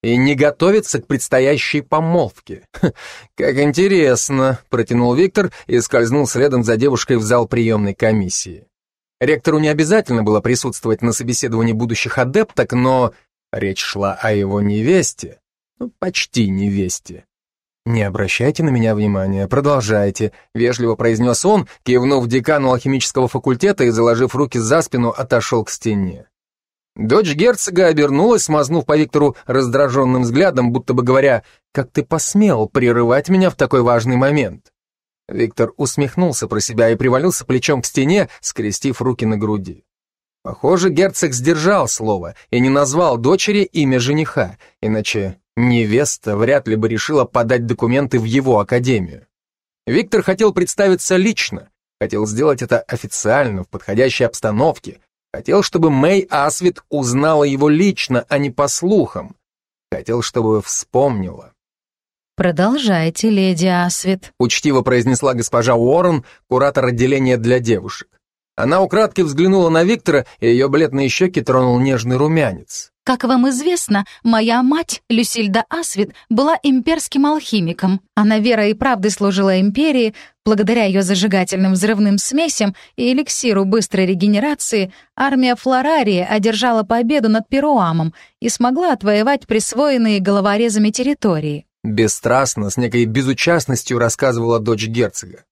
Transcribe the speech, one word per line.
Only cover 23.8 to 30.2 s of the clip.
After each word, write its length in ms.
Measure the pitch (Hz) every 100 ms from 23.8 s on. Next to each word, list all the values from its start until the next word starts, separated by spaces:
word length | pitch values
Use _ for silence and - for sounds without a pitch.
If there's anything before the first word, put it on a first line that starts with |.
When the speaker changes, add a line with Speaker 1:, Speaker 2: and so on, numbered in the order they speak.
Speaker 1:
и, 60 | 123
заложив 440 | 113 117 117 127
руки 240 | 127 139 120
за 220 | 110 156
спину, 280 | 160 127 120
отошел 540 | - 131 120 - 120
к 60 | 107
стене. 560 | - 113 104 92 82 - _ _ _ _ _ _ -
Дочь 380 | 110 139 190
герцога 520 | 143 226 240 - 180 185
обернулась, 580 | 156 143 139 208 233
смазнув 400 | - 151 135 165
по 120 | 135 151
Виктору 400 | 151 147 143 - -
раздраженным 760 | 131 127 131 143 127 131 127